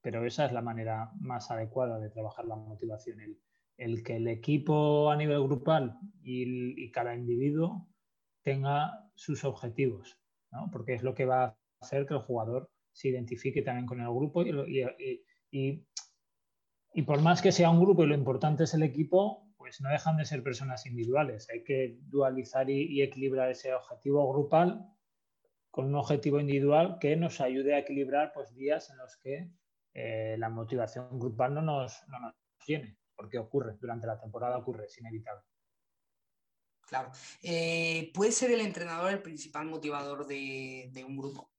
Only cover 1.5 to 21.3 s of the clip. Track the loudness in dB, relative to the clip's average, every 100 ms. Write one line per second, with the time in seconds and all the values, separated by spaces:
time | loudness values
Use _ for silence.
1.5 | -6 -4 -2 -2 -2 -8 -8 -8 -8 -10
2.5 | -10 -12 -10 -8 -8 -12 -14 -16 -18 _
3.5 | _ _ -10 -6 -4 -4 -4 -2 -2 2
4.5 | 2 4 4 6 6 4 4 2 2 2
5.5 | 2 4 2 2 -6 -16 -16 -8 -4 -2
6.5 | -2 -4 -6 -6 -4 -4 -4 -2 0 2
7.5 | 2 0 -2 -12 _ _ _ _ _ -2
8.5 | 0 0 0 -2 -6 -18 -14 -8 -4 -4
9.5 | -4 -8 0 0 0 -14 _ _ _ _
10.5 | -10 -8 -8 -6 -2 -2 0 2 4 2
11.5 | -2 _ _ -4 -2 0 -4 -2 -4 -2
12.5 | -4 -6 _ _ -4 -2 -2 -4 -4 -2
13.5 | 0 0 -4 -4 -6 -2 0 0 2 0
14.5 | 0 -2 0 -2 -4 -8 -8 _ _ _
15.5 | -2 -2 -4 _ -16 -16 _ _ _ _
16.5 | _ _ _ _ -2 2 6 6 8 6
17.5 | 6 8 10 10 8 8 6 2 2 2
18.5 | 4 4 4 2 0 4 4 4 -2 -16
19.5 | _ -18 -8 -2 0 2 0 0 -4 -4
20.5 | -4 -6 -8 -8 -4 0 2 0